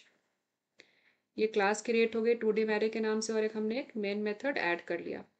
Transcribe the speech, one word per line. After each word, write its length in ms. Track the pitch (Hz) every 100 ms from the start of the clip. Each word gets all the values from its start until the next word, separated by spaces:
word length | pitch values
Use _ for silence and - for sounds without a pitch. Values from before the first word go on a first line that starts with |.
| - _ _ _ _ _ _ - - _ _ _ _ -
ये 80 | 220
क्लास 360 | 214 196 214
क्रिएट 340 | - 226 226 226
हो 60 |
गई 120 | 226
टू 160 | 233 220
डी 140 | 214
array 280 | 220 208 220
के 80 | 220
नाम 200 | 220 220
से 120 | 220
और 120 | 220
एक 120 | 214 220
हमने 220 | 214 233
एक 140 | 285 220
मेन 220 | 196 208
मेथड 400 | 208 208 277 285
ऐड 220 | 170 180
कर 200 | - 170
लिया। 240 | 165 - -